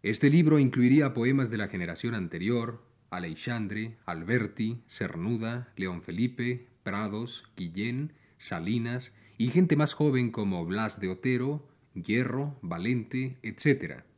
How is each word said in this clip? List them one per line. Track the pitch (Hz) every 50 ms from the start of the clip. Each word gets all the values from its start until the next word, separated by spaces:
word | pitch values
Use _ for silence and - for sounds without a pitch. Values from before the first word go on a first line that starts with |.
Este | - 104 117 - - 143
libro | 147 170 170 151 156
incluiría | 147 139 127 127 123 123 123 135 151 147 135 131
poemas | 123 117 127 135 139 131 113
de | 113
la | 107 104
generación | - - 95 87 85 85 - - 117 113
anterior, | 107 92 82 - 82 90 104 120 117 117 117 117 - _ _ _ _ _ _
Aleixandre, | - 90 90 82 80 - - 131 120 117 107 95 104 107 110 113 113 _ _
Alberti, | - 85 82 82 92 120 123 110 101 - - 113 110 120 120 _
Cernuda, | _ - - 101 90 - 82 85 107 120 110 113 113 117 123 123 - _
León | - 95 92 90 85
Felipe, | - - 87 92 123 123 123 - 120 123 123 123 123 _ _ _
Prados, | _ 98 98 101 107 104 101 107 117 113 - - - _ _
Guillén, | - 90 85 80 98 104 117 123 131 147 156 - _ _ _ _
Salinas | _ - - - 82 85 95 113 120 113 120 120 131 131 - _ _ _ _ _
y | - 113 127
gente | 120 170 185 175 165
más | 147 151 143 -
joven | - 151 151 131 127 123 117
como | 113 117 104 98 92 87 85
Blas | 82 95 104 110 110 - -
de | 98 92
Otero, | 92 - - 131 127 120 123 139 147 151 - - _ _ _ _ _
Hierro, | 98 82 - 104 120 127 113 117 135 143 147 139 127 -
Valente, | 85 85 85 90 113 127 123 110 - - 131 131 131 127 - -
etcétera. | 107 98 - - 151 135 - - - 69 60 - _ _